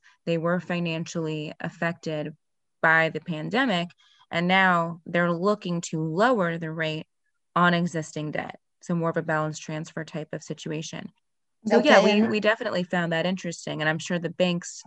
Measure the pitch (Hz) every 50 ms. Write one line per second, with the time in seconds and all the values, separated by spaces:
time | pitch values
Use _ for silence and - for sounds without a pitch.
0 | _ _ _ _ - 170 170 165 156 170 175 180 170 - 180 175 175 165 160 160
1 | 170 - - 170 160 156 156 156 151 156 - - - 175 - - 170 170 170 -
2 | - 165 156 151 147 160 156 _ _ _ _ _ _ _ _ - - 160 160 160
3 | 160 160 156 156 - - 160 151 156 165 180 240 277 254 190 170 170 175 - _
4 | _ _ _ _ _ - - 170 175 180 185 190 190 185 180 170 165 170 170 170
5 | - - 170 170 175 175 175 165 180 208 214 208 - 180 175 170 - - - 156
6 | 160 160 156 175 214 254 262 214 180 170 165 170 170 160 160 165 160 156 156 156
7 | - _ _ _ _ _ _ _ _ _ - 170 180 175 175 170 175 170 - 165
8 | 151 - - 160 151 151 139 - - - - - _ _ _ _ _ - 175 170
9 | 165 165 160 170 160 160 156 156 156 156 156 - - - 156 151 160 - - 165
10 | 156 - - 156 156 - - 156 - - 156 - - 165 156 156 160 - - -
11 | - - _ _ _ _ _ _ _ _ _ _ - 220 214 233 233 294 262 202
12 | 214 214 208 208 220 226 220 214 202 208 220 - 240 214 - 180 180 - - 180
13 | 170 170 165 165 165 180 190 185 - 170 165 - - 151 147 151 151 156 156 160
14 | - - 180 170 170 165 175 - 180 180 175 175 - - - - -